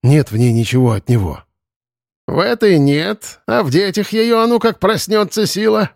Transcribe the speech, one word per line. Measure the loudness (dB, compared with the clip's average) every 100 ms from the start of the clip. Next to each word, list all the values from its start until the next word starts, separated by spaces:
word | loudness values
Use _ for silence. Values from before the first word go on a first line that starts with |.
Нет | 4 2 2
в | 0
ней | 2
ничего | 2 0 0 0
от | 0 0
него". | 0 0 -8 _ _ _ _ _ _ _ _ -6
"В | -2
этой | -2 0 2 4
нет, | 2 0 -2 -8 -12 -16 -4
а | -2
в | 0
детях | 0 -2 -4 -4
её, | -2 0 2
а | 2
ну | 0
как | 0 0
проснётся | -2 -2 0 0 0 -2 -4
сила. | 0 0 0 -2